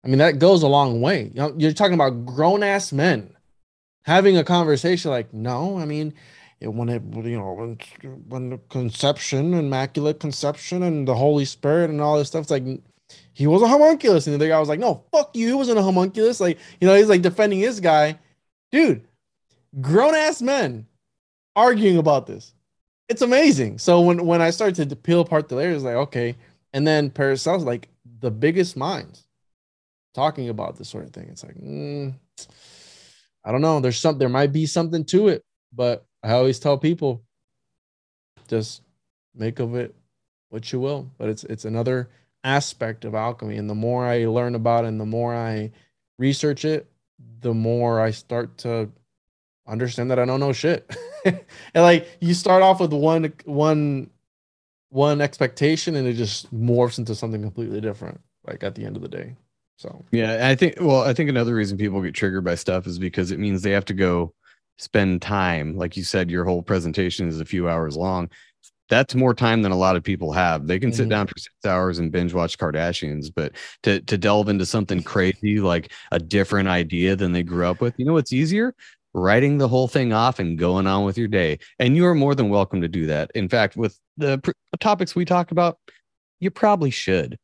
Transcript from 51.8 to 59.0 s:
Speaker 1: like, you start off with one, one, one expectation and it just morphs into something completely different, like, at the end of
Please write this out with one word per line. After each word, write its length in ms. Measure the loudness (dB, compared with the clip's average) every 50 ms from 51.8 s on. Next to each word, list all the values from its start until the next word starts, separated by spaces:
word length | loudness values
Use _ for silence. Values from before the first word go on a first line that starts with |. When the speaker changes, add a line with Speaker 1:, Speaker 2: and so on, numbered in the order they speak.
| 8
Speaker 1:
like, 340 | 8 8 6 2 -6 -10 _
you 140 | 0 0 0
start 300 | 2 4 4 6 8 8
off 160 | 6 6 4
with 120 | 2 -2
one, 400 | 0 0 2 2 2 2 -2 -4 -8 -12 -12
one, 640 | -6 -2 2 2 2 2 2 0 -2 -2 -4 -8 -10 _ _ _ _ _ _ _ _ _ _ _ _ _ _ _ _
one 320 | 0 2 2 2 2 2
expectation 760 | 0 -2 0 -2 -2 -2 0 0 0 0 0 0 -2 -4 -4
and 120 | -2 -2
it 60 | -2 -2
just 380 | -2 -4 -4 -6 -10 -12 -10
morphs 460 | -6 -2 0 2 4 2 2 0 0
into 160 | -8 -8 -8 -6
something 300 | -6 -6 -8 -6 -6 -8
completely 360 | -8 -8 -8 -8 -8 -8 -6
different, 400 | -6 -8 -8 -10 -14 -16 -16 -18 _ _ _ _ _
like, 200 | -16 -14 -10 -10
at 100 | -10 -10
the 100 | -10 -12
end 100 | -12 -12
of 80 | -12